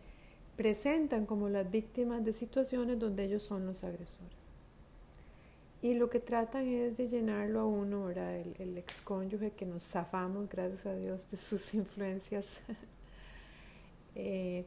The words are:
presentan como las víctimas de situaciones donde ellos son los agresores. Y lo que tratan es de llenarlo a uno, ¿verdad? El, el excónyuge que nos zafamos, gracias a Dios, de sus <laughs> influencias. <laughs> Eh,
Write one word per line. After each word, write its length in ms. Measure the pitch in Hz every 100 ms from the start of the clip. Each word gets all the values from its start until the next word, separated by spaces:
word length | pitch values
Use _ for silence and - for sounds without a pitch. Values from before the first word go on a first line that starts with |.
| - - - - - -
presentan 720 | 220 208 285 320 294 226 208
como 220 | 208 202
las 220 | 202 185
víctimas 540 | 220 220 - 240 233
de 80 | 220
situaciones 680 | 220 226 269 262 254 240 233
donde 260 | 220 196
ellos 180 | 196 208
son 240 | - 196 190
los 160 | 185
agresores. 680 | 185 170 170 - 175 - - - - - - - - - - - - - - -
Y 120 | 233
lo 140 | 240 240
que 100 | 240
tratan 460 | 240 233 226 269 262
es 300 | 240 240 226
de 120 | 240
llenarlo 520 | 240 220 208 208 220
a 60 | 220
uno, 400 | 208 202 202 190
¿verdad? 300 | 180 175 175
El, 180 | 170 175
el 200 | 185 180
excónyuge 720 | 175 - - 190 190 208 208
que 160 | 208 185
nos 180 | 170
zafamos, 640 | - 180 170 185 180 196 202
gracias 380 | 190 185 190 196
a 80 |
Dios, 360 | 190 190 185 -
de 60 | 196
sus 380 | - 196 -
<laughs> 0 |
influencias. 840 | 214 190 208 196 190 - 202 202 - -
<laughs> 0 | 214 - - - - - - - - - - - - - -
Eh, 480 | 196 190 180 180